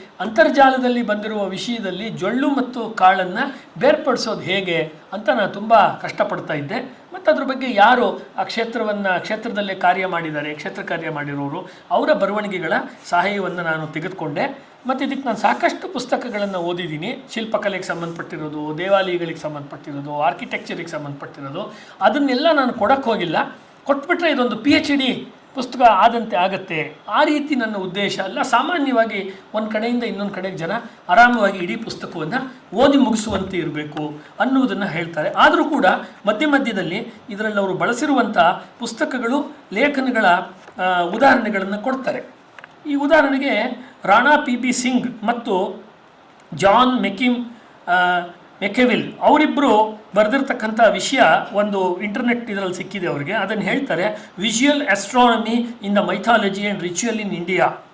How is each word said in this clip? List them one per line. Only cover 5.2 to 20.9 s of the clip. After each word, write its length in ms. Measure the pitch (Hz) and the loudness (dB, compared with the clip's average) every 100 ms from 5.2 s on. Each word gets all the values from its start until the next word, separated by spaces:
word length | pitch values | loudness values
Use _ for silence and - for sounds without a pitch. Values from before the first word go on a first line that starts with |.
| 254 | 0
ನಾನು 200 | 254 185 | 0 0
ತುಂಬ 260 | 196 220 | -4 4
ಕಷ್ಟಪಡ್ತಾ 800 | 220 170 - 165 - 214 175 - | 6 6 2 -6 -2 -2 -4 -6
ಇದ್ದೆ. 420 | 151 139 233 254 - - | -6 -4 -6 -8 -16 -18
ಮತ್ತು 180 | 370 330 | -2 0
ಅದ್ರ 140 | 302 | 2
ಬಗ್ಗೆ 300 | 269 262 254 | 0 -4 -2
ಯಾರು 540 | 202 214 247 202 - - - | 4 6 6 2 -2 -8 -8
ಆ 40 | |
ಕ್ಷೇತ್ರವನ್ನು, 800 | 196 233 226 226 214 202 190 175 | -6 -4 -4 -2 -4 -2 -2 -2
ಕ್ಷೇತ್ರದಲ್ಲೇ 520 | - 214 226 202 196 | -2 -6 -4 -4 -4
ಕಾರ್ಯ 320 | 190 185 185 185 | 0 2 2 -2
ಮಾಡಿದ್ದಾರೆ, 480 | 170 160 151 151 | -4 -4 -6 -6
ಕ್ಷೇತ್ರ 280 | 151 196 - | -8 -10 -10
ಕಾರ್ಯ 280 | 190 170 160 | -6 -6 -6
ಮಾಡಿರೋರು, 600 | 147 143 143 139 147 - - - | -6 -6 -6 -6 -8 -10 -16 -2
ಅವರ 220 | 185 294 | 0 2
ಬರವಣಿಗೆಗಳ 600 | 302 190 208 202 180 160 226 277 - - | 2 0 -2 -4 -6 -2 -2 -4 -12 -2
ಸಹಾಯವನ್ನು 540 | 175 190 202 180 180 | 0 0 -2 -4 -4
ನಾನು 240 | 165 160 151 | -4 -4 -6
ತೆಗೆದುಕೊಂಡೆ. 720 | 160 165 - 156 151 - - - - 247 | -8 -8 -8 -6 -4 -4 -6 -18 -10 -6
ಮತ್ತು 180 | 262 | -4
ಇದಕ್ಕೆ 180 | 277 277 | -4 -4
ನಾನು 160 | 254 214 | -4 0
ಸಾಕಷ್ಟು 500 | - 247 330 - 370 | 0 2 -2 -2 -8
ಪುಸ್ತಕಗಳನ್ನು 720 | - - 277 254 208 202 185 | -8 -4 -4 -4 -6 -4 -4
ಓದಿದ್ದೀನಿ. 600 | 170 175 175 151 190 269 - | -4 -4 -6 -6 -8 -10 -10
ಶಿಲ್ಪಕಲೆಗೆ 500 | 226 220 214 202 185 | -8 -4 -4 -2 -4
ಸಂಬಂಧಪಟ್ಟಿರೋದು, 960 | 185 175 165 170 - 165 156 151 151 156 | -6 -6 -8 -8 -10 -10 -8 -8 -8 -6
ದೇವಾಲಯಗಳಿಗೆ 600 | 185 196 185 175 165 160 | 2 2 2 -2 -4 -6
ಸಂಬಂಧಪಟ್ಟಿರೋದು, 840 | 156 147 143 147 156 143 143 147 | -8 -10 -12 -14 -12 -10 -8 -2
ಆರ್ಕಿಟೆಕ್ಚರಿಗೆ 680 | 156 - 240 226 - 170 | 0 -2 -6 -10 -8 -10
ಸಂಬಂಧಪಟ್ಟಿರೋದು, 840 | 147 | -10